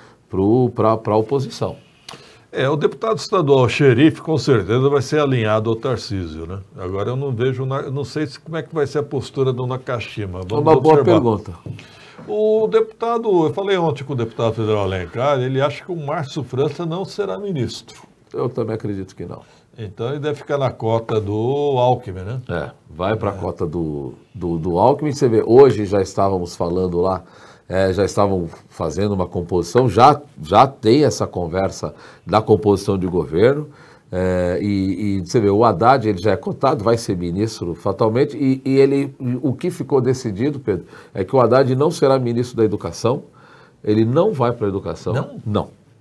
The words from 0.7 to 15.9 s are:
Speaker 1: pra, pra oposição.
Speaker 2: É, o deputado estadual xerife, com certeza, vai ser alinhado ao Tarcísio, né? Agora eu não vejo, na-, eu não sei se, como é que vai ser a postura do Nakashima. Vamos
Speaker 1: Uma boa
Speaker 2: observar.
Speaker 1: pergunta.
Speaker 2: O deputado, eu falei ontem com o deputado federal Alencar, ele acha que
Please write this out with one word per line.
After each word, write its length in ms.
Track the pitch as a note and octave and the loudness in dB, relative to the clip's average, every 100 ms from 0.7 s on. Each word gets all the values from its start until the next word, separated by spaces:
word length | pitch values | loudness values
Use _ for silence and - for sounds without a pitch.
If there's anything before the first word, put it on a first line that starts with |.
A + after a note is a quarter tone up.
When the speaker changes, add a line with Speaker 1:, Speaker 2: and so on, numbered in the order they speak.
Speaker 1:
pra, 220 | - G#2+ A2 | 2 2 0
pra 220 | A2 G#2+ | 0 0
oposição. 580 | A2 C#3 - - F#2+ - _ _ - - - - _ | 0 -2 -4 -6 -8 -8 _ _ -20 -20 -20 -20 _
Speaker 2:
É, 200 | - C3 | -4 -2
o 80 | D3+ | 0
deputado 400 | G#3 - A3+ A3 | -2 -2 -4 -4
estadual 500 | - G3 C#3+ C#3 A#2+ | -2 0 4 4 4
xerife, 540 | - C#3+ A#2 D#3 - | 4 4 6 6 4
com 160 | - D#3 | -2 -2
certeza, 500 | D3 A#2 F2+ A#2+ C#3 | 2 2 2 2 2
vai 140 | C#3+ | 2
ser 180 | - D3+ | 0 0
alinhado 500 | C#3+ B2+ G#2+ A2 A2 | 2 2 2 0 0
ao 60 | A2+ | -2
Tarcísio, 680 | C3+ A#2 - G2 E2+ D#2 E2 | -2 -4 -6 -6 -6 -8 -10
né? 140 | G2 G2 - | -12 -14 -12
Agora 300 | F#2 G2 G#2 | -8 -4 -4
eu 80 | C3 | -4
não 160 | C#3 | -4
vejo, 320 | A#2 C3 B2+ C3 | -2 -2 -2 -4
na-, 160 | C3+ | -6
eu 100 | D3+ | -6
não 140 | C3+ C3+ | -8 -6
sei 200 | D3+ D3+ | -6 -6
se, 140 | - | -8
como 160 | - D#3+ | -12 -10
é 80 | |
que 100 | D#3+ | -6
vai 140 | D#3+ C#3 | -4 -2
ser 120 | D3 | -2
a 40 | |
postura 480 | C#3 C3+ - C#3 C3 | -4 -4 -4 -2 -2
do 160 | A#2+ B2+ | -2 -4
Nakashima. 720 | C3 - A#2+ - - G2 F2+ F#2 | -6 -6 -6 -6 -8 -8 -8 -4
Vamos 180 | D3 D3+ | 0 4
Speaker 1:
Uma 140 | D3 | 6
boa 160 | D#3 D3+ | 8 6
Speaker 2:
observar. 80 | |
Speaker 1:
pergunta. 480 | C3 - A#2+ G#2 - F2 - - - - - - - | 6 4 4 0 -4 -14 -14 -16 -18 -20 -20 -18 -8
Speaker 2:
O 420 | G#3+ G#3+ A3 G#3+ | 0 2 2 2
deputado, 800 | A3 A3+ - A3+ A#3 A#3 F3+ D#3 | 2 0 -2 -4 -2 2 2 2
eu 60 | |
falei 220 | G3 G3 F#3 | 0 0 0
ontem 300 | E3 C3 C3+ | 0 -2 -6
com 80 | |
o 20 | B2 | -4
deputado 380 | A2+ - A2+ | -4 -2 -2
federal 300 | A2 G#2+ G#2+ | 0 0 0
Alencar, 580 | G2 F#2 E2+ A2+ C#3 C3+ | 0 -4 -6 -4 0 0
ele 180 | B2+ C3 | 0 0
acha 240 | C#3+ - | -2 -2
que 80 | - | -10